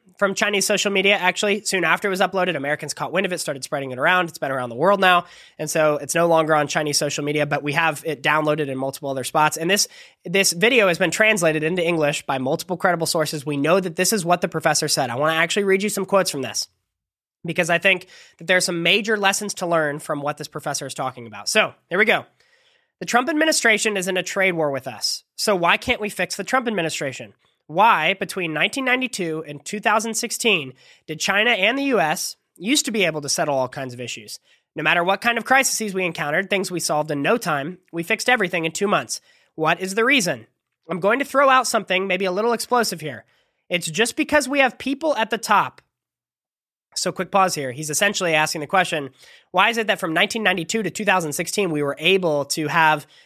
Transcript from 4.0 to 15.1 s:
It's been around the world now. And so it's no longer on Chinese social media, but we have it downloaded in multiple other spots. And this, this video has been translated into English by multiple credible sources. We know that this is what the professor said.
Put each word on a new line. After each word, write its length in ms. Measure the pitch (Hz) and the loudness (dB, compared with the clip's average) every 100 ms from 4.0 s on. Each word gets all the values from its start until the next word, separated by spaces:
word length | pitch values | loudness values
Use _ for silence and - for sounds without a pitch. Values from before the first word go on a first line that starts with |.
| 156 180 175 | 2 2 0
It's 100 | - | -4
been 140 | 143 | -4
around 160 | 135 123 | -4 -4
the 80 | 117 | 0
world 240 | 175 202 | 2 4
now. 240 | 185 180 - - - - | 4 4 0 -18 -20 -10
And 100 | 156 | -4
so 280 | 165 156 147 | 2 2 2
it's 180 | 143 | -2
no 140 | 170 170 | 0 4
longer 260 | 160 156 | 4 4
on 140 | 151 143 | 2 2
Chinese 300 | 165 151 139 | -2 -2 -2
social 260 | 147 156 | -2 -4
media, 220 | 147 151 147 | -2 -2 0
but 180 | 147 | -2
we 80 | 147 | 0
have 320 | 151 165 143 165 | 0 0 -2 -6
it 160 | 139 | -2
downloaded 460 | 147 151 151 151 139 | 0 2 2 0 -2
in 100 | 131 | -4
multiple 320 | 135 - 139 | -6 -6 -8
other 140 | 135 | -6
spots. 320 | 123 156 151 156 | -2 2 2 2
And 120 | 165 | 0
this, 200 | 208 - - - _ | 2 0 -6 -20 _
this 280 | 185 190 190 | -2 2 2
video 340 | 170 220 254 196 | 4 4 6 4
has 120 | 170 | 2
been 120 | 175 | 0
translated 540 | - 220 208 165 156 | 2 2 4 2 2
into 180 | 156 180 | 0 0
English 440 | 170 165 147 - - | 0 2 0 -2 -4
by 120 | 135 | -4
multiple 380 | 131 165 - 175 | -2 -4 -4 -2
credible 300 | 185 170 160 | 0 0 0
sources. 380 | 170 151 156 | 0 -2 -4
We 120 | 139 143 | -4 0
know 240 | 147 190 | 4 2
that 160 | 185 165 | 2 0
this 160 | 185 | 0
is 120 | 220 | 0
what 180 | 165 175 | 0 0
the 60 | 180 | 0
professor 380 | 160 160 147 151 | 0 2 2 0
said. 240 | - 127 | 0 -2